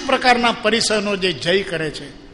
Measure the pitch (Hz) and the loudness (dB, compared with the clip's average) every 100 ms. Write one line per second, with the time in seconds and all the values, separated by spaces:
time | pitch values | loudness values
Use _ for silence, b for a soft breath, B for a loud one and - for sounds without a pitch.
0 | 262 262 254 240 233 - 214 226 - 214 | 0 2 4 4 2 0 0 0 2 0
1 | 208 196 185 143 165 196 190 160 156 - | 0 -2 -2 -2 0 0 0 -4 -4 -8
2 | 143 - - | -14 -18 -20